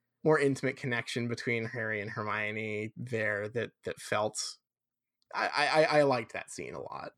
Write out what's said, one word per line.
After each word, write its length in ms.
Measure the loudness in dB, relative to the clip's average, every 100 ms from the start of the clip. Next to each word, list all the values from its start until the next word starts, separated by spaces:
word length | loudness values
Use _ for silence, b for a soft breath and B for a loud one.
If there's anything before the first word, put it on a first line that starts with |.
| _ _
more 140 | 4 6
intimate 380 | 4 2 -2 -2
connection 520 | -2 -2 -2 -4 -2
between 380 | -2 -2 -2 -2
Harry 340 | -4 -4 -4
and 100 | -4
Hermione 840 | -4 -4 -2 -2 -4 -4 -4 -6 -8
there 520 | -6 -2 0 -2 -2
that, 200 | -4 -4 _
that 160 | -10 -8
felt, 380 | -2 0 0 -2 -8 -10 _ _ _ _ _ _ _
I, 140 | -2 0
I, 180 | 2 4
I, 320 | 6 6 6
I 40 |
liked 300 | 6 4 0
that 160 | -8 -8
scene 240 | -10 -8
a 60 | -8
lot. 300 | -10 -10 -12